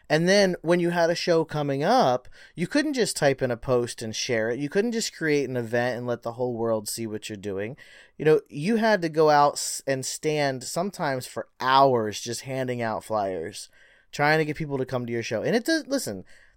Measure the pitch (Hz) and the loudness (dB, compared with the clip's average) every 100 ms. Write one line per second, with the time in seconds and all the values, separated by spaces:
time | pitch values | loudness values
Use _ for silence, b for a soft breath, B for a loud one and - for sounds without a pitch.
0 | - 156 175 202 190 175 156 175 170 175 | -2 2 4 4 4 0 0 2 2 2
1 | 165 165 - 165 156 151 143 139 165 254 | 2 2 2 2 2 -2 -2 0 2 4
2 | 147 123 - B B - 175 - 302 262 | 4 2 -4 B B -8 -2 0 0 0
3 | 190 - 147 135 127 113 - 123 120 - | -2 2 0 2 -2 -2 0 0 0 -6
4 | 110 110 - 113 110 123 143 196 240 226 | -8 -6 -2 -2 -2 -2 -2 -2 0 -2
5 | - - 156 147 131 127 110 120 123 120 | -6 -4 0 2 0 -4 -2 0 0 -2
6 | 123 120 117 117 127 113 113 110 104 - | -4 -4 -6 -4 -4 -2 -2 -2 -4 -8
7 | 113 107 - 104 101 95 107 143 B B | -6 -8 -10 -10 -6 -6 -6 -10 B B
8 | B - 151 156 - 139 170 226 226 208 | B -2 2 2 0 -6 -2 2 2 2
9 | 165 151 151 147 147 - - - - 135 | 0 4 6 8 6 2 -8 -6 -4 -4
10 | 131 - 156 151 139 131 - 170 196 - | -4 -4 -4 0 0 -2 -6 -4 -6 -4
11 | 151 131 - - - - 127 135 139 120 | -4 -4 -6 -10 -12 -4 4 8 8 6
12 | 107 98 117 113 135 131 127 120 117 95 | 0 -6 -8 -8 -6 -6 -4 -4 -4 -4
13 | - 107 98 92 87 - - b b b | -4 -2 -2 -4 -8 -10 -18 b b b
14 | b - 147 156 151 147 151 135 127 127 | b -2 2 2 0 -4 -4 -4 -4 -4
15 | 120 117 110 110 117 233 320 320 247 269 | -4 -6 -4 -4 0 0 0 -2 -2 -4
16 | 226 190 - b b | -4 -10 -12 b b